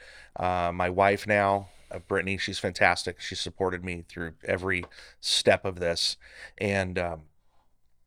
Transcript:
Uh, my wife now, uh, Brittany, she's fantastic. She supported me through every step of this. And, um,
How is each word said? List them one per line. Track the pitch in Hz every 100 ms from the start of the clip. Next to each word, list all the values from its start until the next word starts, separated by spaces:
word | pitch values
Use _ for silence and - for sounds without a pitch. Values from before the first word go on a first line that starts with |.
| - - -
Uh, | - 90 90 87
my | 87 90
wife | 90 98 101
now, | 107 104 98 101 98 - -
uh, | 90
Brittany, | - 98 90 95
she's | - 95
fantastic. | 98 - 95 90 - -
She | - 92
supported | 90 - 95 90
me | 90 87 85
through | 87 82 78
every | - 95 92 87 87 - - -
step | - - - 95
of | 98 90
this. | 87 82 - - - - - -
And, | 104 98 92 92
um, | 87 80 76 _ _ _ _ _ _ _